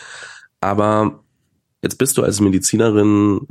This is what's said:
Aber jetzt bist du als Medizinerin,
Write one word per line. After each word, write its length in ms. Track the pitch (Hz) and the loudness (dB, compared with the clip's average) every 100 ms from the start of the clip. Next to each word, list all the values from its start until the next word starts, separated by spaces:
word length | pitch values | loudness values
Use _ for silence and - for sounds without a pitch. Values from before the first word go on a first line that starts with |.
| - - - - - _ | -20 -20 -20 -20 -20 _
Aber 640 | 95 101 107 107 107 - _ _ _ _ _ _ | -4 0 0 2 0 -4 _ _ _ _ _ _
jetzt 160 | - - | -6 -4
bist 200 | 131 - | -2 -2
du 60 | |
als 160 | - 101 | -2 2
Medizinerin, 1040 | 101 92 - 107 113 104 104 104 104 98 - | 2 2 0 0 2 2 4 4 2 0 -4